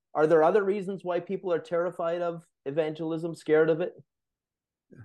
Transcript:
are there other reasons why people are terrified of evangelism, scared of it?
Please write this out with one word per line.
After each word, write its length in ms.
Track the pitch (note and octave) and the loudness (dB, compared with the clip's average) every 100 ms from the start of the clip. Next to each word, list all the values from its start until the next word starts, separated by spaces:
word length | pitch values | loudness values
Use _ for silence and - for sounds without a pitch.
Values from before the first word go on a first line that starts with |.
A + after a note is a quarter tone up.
| _ | _
are 140 | C#3+ D#3 | 0 4
there 160 | E3 | 6
other 200 | D#3+ G#3 | 6 4
reasons 400 | G3 G#3 F#3 G3 | 2 -2 -4 -8
why 160 | F3+ F3 | -4 -6
people 320 | F3 F#3+ F#3 | -4 -6 -4
are 80 | E3 | -4
terrified 600 | - E3+ F3 F3 E3 F3 | -2 -4 -4 -4 -4 -4
of 240 | F3 E3+ - _ C#3 | -4 -6 -14 _ -8
evangelism, 720 | D3 D#3 D#3 D#3+ D#3+ E3+ D#3+ | -4 -4 -4 -6 -6 -6 -8
scared 340 | - D#3 D#3+ | 2 4 4
of 120 | D#3+ | 2
it? 120 | F3 - _ _ _ _ _ _ _ _ _ - | -2 -8 _ _ _ _ _ _ _ _ _ -20